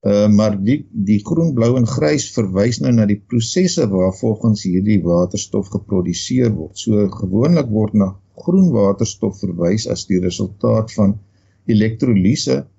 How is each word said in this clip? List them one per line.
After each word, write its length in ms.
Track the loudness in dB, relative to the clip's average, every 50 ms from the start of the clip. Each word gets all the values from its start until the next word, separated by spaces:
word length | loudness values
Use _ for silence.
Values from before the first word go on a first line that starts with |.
Eh, 280 | 0 2 2 4 4 4
maar 360 | 4 4 4 2 0 0 0
die, 220 | 0 0 -2 -2 -8 -6
die 280 | -4 0 2 0 0 0
groen, 300 | -2 -2 0 0 0 2
blou 220 | 2 2 2 2
en 100 | 2 2
grys 480 | 0 0 0 0 0 0 -2 -4 -4 -4
verwys 460 | -4 -4 -2 0 0 0 0 0 -2
nou 120 | 0 2 2
na 140 | 2 2
die 160 | 2 0 -2 -4
prosesse 640 | _ -4 -2 -2 -2 0 0 0 0 0 0 -2 0
waar 240 | 2 2 0 0 -2
volgens 500 | -2 -2 -2 -2 0 0 0 0 0 0
hierdie 400 | -2 0 0 2 2 2 2 2
waterstof 680 | 2 2 2 2 0 -2 -8 -8 -4 -4 -4 -4 -4
geproduseer 880 | -8 -8 -6 -2 -2 -2 -2 -2 -4 -6 -6 -2 0 0 0 0 0
word. 240 | -2 -6 -10 -12 -10
So 300 | -2 0 0 2 2 0
gewoonlik 600 | -2 -6 -6 -2 0 0 2 2 2 2 0 0
word 260 | 0 -2 -2 0 2
na 220 | 0 0 0 -4 -10 _ _ _
groen 340 | -8 -4 0 2 4 4 4
waterstof 680 | 2 2 2 0 2 0 -2 -4 -4 _ -4 -4 -4 -4
verwys 480 | -8 -6 -4 -2 -2 0 0 -2 -2 -6
as 180 | -8 -8 -4
die 140 | _ -2 -2
resultaat 720 | 0 -2 -4 -4 -6 -8 -6 -4 -2 0 0 0 -2 -2 -2
van 260 | 0 0 0 0 -2 -8 _ _ _ _ _ _ _ _
elektrolyse 1000 | 0 2 2 2 0 -2 -2 -2 0 2 2 2 2 0 0 -2 -2 -2 -2 -4 -8 _